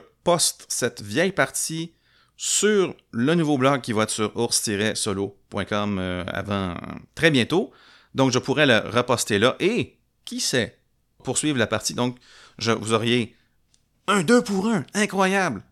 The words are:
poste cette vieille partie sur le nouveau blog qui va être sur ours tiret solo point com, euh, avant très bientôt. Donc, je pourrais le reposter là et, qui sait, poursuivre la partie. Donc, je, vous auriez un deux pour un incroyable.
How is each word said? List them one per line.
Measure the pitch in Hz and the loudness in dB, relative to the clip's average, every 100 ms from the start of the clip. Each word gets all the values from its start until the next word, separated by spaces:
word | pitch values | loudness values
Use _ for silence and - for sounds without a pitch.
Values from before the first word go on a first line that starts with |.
| - _ | -2 _
poste | - 170 - - - | 0 2 2 -2 -8
cette | - 120 - | -4 -4 -4
vieille | 104 110 185 | -6 -2 0
partie | 185 135 - - 160 165 - _ _ _ - | 0 -2 -2 -6 -6 -10 -14 _ _ _ -10
sur | - - 202 208 175 - _ | -2 2 4 4 2 -4 _
le | 113 131 170 | -2 2 2
nouveau | 151 147 | 2 2
blog | 131 139 | 2 2
qui | 120 | 0
va | 107 | 0
être | 110 | 0
sur | - 107 - | 0 -2 -2
ours | 117 - | -2 0
tiret | - 101 107 - | 0 0 0 -2
solo | 110 98 98 - _ | -4 -2 -4 -8 _
point | 101 95 | -8 -4
com, | 104 104 101 | -2 -2 -2
euh, | 92 90 87 | -4 -4 -6
avant | - 101 101 92 85 - - - | -6 -4 -4 -4 -6 -10 -14 -16
très | - 160 | 0 2
bientôt. | 139 107 165 254 - - - _ 120 | 2 2 0 -2 -8 -20 -20 _ 0
Donc, | 135 | 0
je | 120 | 2
pourrais | - 135 147 | 0 2 4
le | 110 - | 4 2
reposter | 117 123 120 - 101 | 0 2 0 0 2
là | 117 - | 2 2
et, | 180 233 123 _ _ _ - | 0 0 -4 _ _ _ -14
qui | 240 | -6
sait, | - 131 110 - _ _ _ _ | -2 -2 -2 -8 _ _ _ _
poursuivre | - 120 151 135 | -6 -4 -2 0
la | 107 | 0
partie. | 107 - | 0 -4
Donc, | - 123 123 _ - - - | -2 -4 -4 _ -20 -20 -6
je, | 110 | -2
vous | 113 104 | 0 0
auriez | 113 117 120 110 - _ _ _ _ _ _ - | 0 2 0 -2 -8 _ _ _ _ _ _ 0
un | 202 | 0
deux | 170 240 | 4 4
pour | 240 196 208 | 4 -2 0
un | 214 - 196 | -2 -2 -2
incroyable. | 208 190 190 196 180 104 - | -2 0 0 2 0 -4 -10